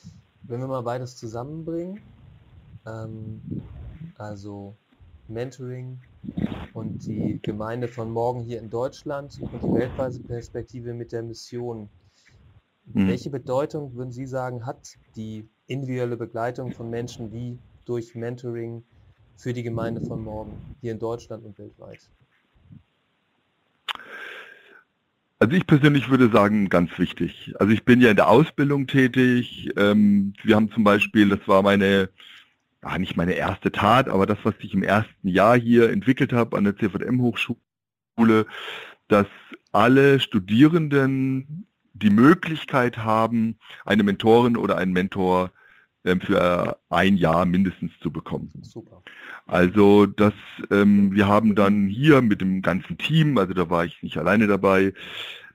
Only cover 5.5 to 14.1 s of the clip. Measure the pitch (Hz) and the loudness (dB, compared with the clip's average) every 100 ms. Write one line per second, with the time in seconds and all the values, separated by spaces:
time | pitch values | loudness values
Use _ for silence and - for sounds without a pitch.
5.5 | - 127 127 127 127 _ _ - - - | -12 -14 -14 -14 -18 _ _ -14 -8 -8
6.5 | - - 113 110 104 110 107 107 - - | -8 -14 -12 -10 -10 -10 -6 -6 -6 -8
7.5 | 104 110 120 120 120 113 113 120 123 117 | -8 -8 -8 -8 -10 -8 -4 -4 -6 -10
8.5 | 117 110 113 135 - 151 143 143 - 131 | -12 -10 -8 -8 -10 -12 -12 -12 -14 -14
9.5 | 123 - 117 131 - 131 123 - 120 - | -8 -4 -2 -2 -6 -8 -8 -12 -12 -12
10.5 | 123 113 127 120 117 117 117 117 113 - | -14 -14 -14 -12 -12 -10 -10 -10 -14 -14
11.5 | 120 120 113 104 _ _ _ _ _ _ | -12 -10 -10 -14 _ _ _ _ _ _
12.5 | _ _ _ - 110 95 92 151 135 127 | _ _ _ -6 -2 0 -2 -8 -12 -4
13.5 | 127 151 156 139 120 127 | -4 -4 -8 -12 -12 -12